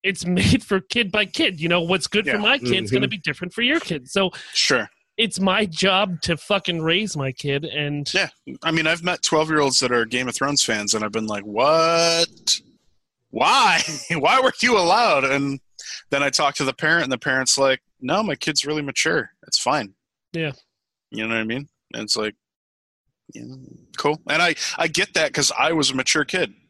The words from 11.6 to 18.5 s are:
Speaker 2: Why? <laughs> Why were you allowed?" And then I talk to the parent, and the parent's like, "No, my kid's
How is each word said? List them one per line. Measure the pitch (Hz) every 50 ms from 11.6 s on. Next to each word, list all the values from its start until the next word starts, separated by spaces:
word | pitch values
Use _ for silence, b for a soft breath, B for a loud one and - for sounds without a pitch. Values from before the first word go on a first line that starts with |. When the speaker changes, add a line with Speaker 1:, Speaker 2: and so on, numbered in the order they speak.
| 127 143 156 165 160 165 170 165 170 170 165 165 170 - - - - - - - _ _ _ _ _ _ _ _ _ _ _ _ _ _
Speaker 2:
Why? | - 110 135 175 233 269 247 202 170 160 160 165 156
<laughs> | 139 - -
Why | 170 160 135 160 220 262
were | 262 254 - -
you | - 247 240
allowed?" | 202 175 170 185 226 240 214 160 139 135
And | 135 135 139 139 139 139 135 _ _ _ B B B B B B _
then | - 139
I | 143 139
talk | 127 - 156 139 139
to | - 147
the | 135 135
parent, | - - 156 165 170 156
and | 131
the | 131
parent's | 123 - 147 131 131 131 - -
like, | - 139 135 131 - _ _ _ _
"No, | 131 127 156 196
my | 220 196 143
kid's | - - -